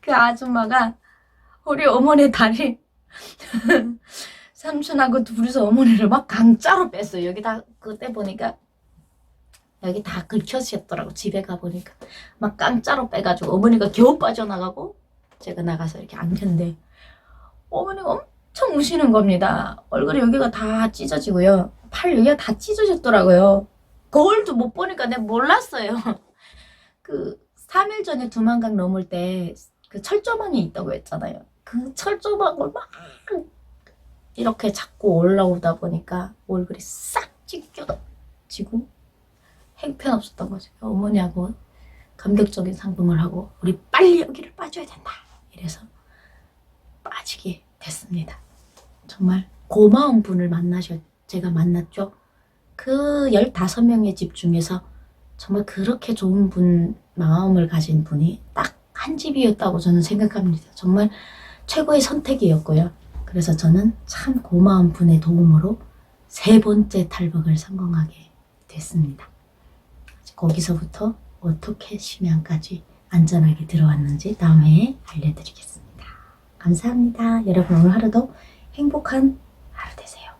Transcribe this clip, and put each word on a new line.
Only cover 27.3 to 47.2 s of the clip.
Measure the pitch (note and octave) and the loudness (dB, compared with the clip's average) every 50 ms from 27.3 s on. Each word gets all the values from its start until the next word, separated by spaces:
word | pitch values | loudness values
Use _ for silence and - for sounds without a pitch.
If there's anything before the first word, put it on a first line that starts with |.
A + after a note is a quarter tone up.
| - - _ _ _ _ - | -12 -14 _ _ _ _ -20
삼 | _ - F#4 G4 G#4 | _ -2 -2 -2 -2
일 | G#4+ A4 F#4+ | -4 -8 -8
전에 | F4+ D4+ B3 B3+ A3+ | -6 -6 -8 -8 -8
두만강 | - A3+ A3 A3+ A#3+ A#3 A3+ A3+ G#3+ | -4 -2 0 0 0 0 -2 -2 -4
넘을 | G3 F3+ F3+ F#3+ F#3+ F#3 F#3 | -2 -2 -2 -2 -4 -6 -6
때 | - F3 F3 F3+ F#3 F#3 F3 E3+ - - - _ _ _ _ _ | -8 -6 -6 -6 -6 -6 -8 -8 -12 -16 -20 _ _ _ _ _
그 | - G3+ | -18 -16
철조망이 | G#3 - G4+ G#4 - A#4+ A4+ A4 G#4+ G4 D#4+ A#3 | -8 -4 -4 -4 -2 -4 -6 -6 -6 -4 -4 -4
있다고 | F3 D#3 - - - - | -4 -4 -6 -10 -10 -8
했잖아요. | - - - - - - - - - - - _ _ _ _ | -10 -10 -10 -12 -12 -10 -10 -10 -12 -14 -20 _ _ _ _
그 | - - A#3+ B3+ C4+ C4+ | -10 -10 -10 -10 -8 -14
철조망을 | - - G4 G4+ - - G#4 G#4 G4+ G4+ E4 - A#3+ C#4+ - | -8 -6 -6 -6 -6 -4 -6 -4 -2 -2 -2 -2 -4 -8 -8
막 | - - - _ - - F3 - - _ _ - - F3 D#4+ - _ _ _ _ _ _ _ _ _ _ _ _ _ _ _ _ _ | -8 -12 -16 _ -20 -20 -20 -20 -20 _ _ -10 -10 -10 -10 -12 _ _ _ _ _ _ _ _ _ _ _ _ _ _ _ _ _
이렇게 | - A#2 A#2 A2+ - - A2 | -6 -6 -6 -6 -4 -4 -6
잡고 | G#2 - - _ _ _ - G#3 F3 | -6 -6 -14 _ _ _ 0 2 2
올라오다 | E3 E3+ F3+ F#3+ G3 F#3+ F#3 F3+ F3 F3 E3+ E3 | 4 4 2 2 2 2 0 0 -2 -2 -4 -4
보니까 | - - F3 E3+ E3 - - F3+ F3+ F3+ F#3+ - _ _ | -4 -6 -8 -8 -8 -8 -8 -10 -10 -10 -10 -16 _ _
얼굴이 | - F#3+ F3+ F3+ F3+ - - | -8 -6 -6 -6 -8 -10 -16
싹 | - - - - - - - - - - _ _ _ | -16 -18 -18 -16 -14 -10 -8 -10 -10 -10 _ _ _
찢겨지고 | - - F4 - _ _ - - - - - - - - _ - - _ _ _ _ - - G3 - A3+ A#3 C4+ - _ _ _ _ _ _ _ _ _ _ _ _ _ _ _ _ _ | -18 -18 -18 -18 _ _ -20 -12 -12 -12 -12 -12 -20 -20 _ -20 -20 _ _ _ _ -14 -14 -12 -8 -8 -8 -8 -8 _ _ _ _ _ _ _ _ _ _ _ _ _ _ _ _ _
형편없었던 | _ - D4 - - - C#4 A#3+ A3 - - _ - - F#3 | _ -12 -12 -12 -8 -4 -2 -2 -2 -4 -10 _ -14 -12 -12
거죠. | G3 F#3+ - _ _ _ | -12 -14 -16 _ _ _
어머니하고 | A3 A3 G#3+ F#3+ G3+ G#3 G#3 G3 F3+ F3 D#3+ F3+ F3+ G3+ A#3 - - _ _ _ - - _ _ _ _ _ | -10 -6 -4 -4 -2 0 0 0 0 -2 -4 -6 -8 -8 -8 -14 -18 _ _ _ -20 -20 _ _ _ _ _
감격적인 | _ - F#3+ G3+ G#3 G#3 G3+ - - F3+ F#3 F#3 | _ -4 0 2 2 2 0 -2 -6 -8 -8 -8
상봉을 | - - G3 F3+ - F3+ F3 E3+ D#3 | -8 -10 -10 -6 -2 0 0 2 0
하고 | E3 F3 F3 F3 - - - _ | 0 -2 -4 -10 -12 -12 -18 _
"우리 | - F3+ F#3 - _ _ | -4 -4 -4 -4 _ _
빨리 | - C4+ F#4 F4+ F4 E4+ | 0 4 4 6 6 4
여기를 | - - C4+ - - - _ | 0 -4 -10 -16 -18 -20 _
빠져야 | - E4+ D4+ - F4 D4 | -16 -16 -14 -14 -16 -16
된다." | - - - _ - - - _ _ _ _ _ _ | -16 -20 -20 _ -20 -20 -20 _ _ _ _ _ _
이래서 | _ - F3+ E3 D#3 - - - _ _ _ _ _ _ _ _ _ _ _ _ _ _ _ _ _ _ _ - _ _ _ | _ -14 -14 -14 -14 -14 -20 -20 _ _ _ _ _ _ _ _ _ _ _ _ _ _ _ _ _ _ _ -20 _ _ _
빠지게 | - - - | -16 -16 -14